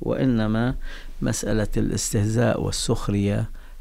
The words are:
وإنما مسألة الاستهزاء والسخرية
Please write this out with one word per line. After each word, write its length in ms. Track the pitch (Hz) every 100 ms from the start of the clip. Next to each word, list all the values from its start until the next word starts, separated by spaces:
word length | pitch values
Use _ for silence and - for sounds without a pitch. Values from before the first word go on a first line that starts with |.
وإنما 760 | 117 117 135 117 107 110 123 135 - - - -
مسألة 460 | 123 117 107 107 104 113
الاستهزاء 880 | 110 98 - 113 107 113 113 -
والسخرية 880 | 98 - - 113 - 101 101 104 113 - - -